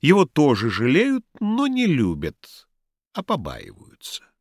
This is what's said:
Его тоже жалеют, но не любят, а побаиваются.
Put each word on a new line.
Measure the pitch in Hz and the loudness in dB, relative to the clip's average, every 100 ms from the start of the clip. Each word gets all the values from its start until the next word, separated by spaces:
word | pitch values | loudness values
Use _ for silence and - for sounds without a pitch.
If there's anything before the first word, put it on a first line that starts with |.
Его | 143 196 185 | 6 4 4
тоже | - 147 110 113 | 2 2 2 0
жалеют, | 95 117 147 262 269 - - | -2 0 2 2 -2 -6 -8
но | 208 226 277 | -4 -2 -2
не | 254 240 | 0 0
любят, | 147 101 78 76 - - - _ _ _ _ _ | 2 0 -2 -6 -10 -20 -20 _ _ _ _ _
а | - | -12
побаиваются. | 185 208 95 60 - - - _ - - _ _ | -4 -4 -4 -12 -16 -20 -20 _ -16 -16 _ _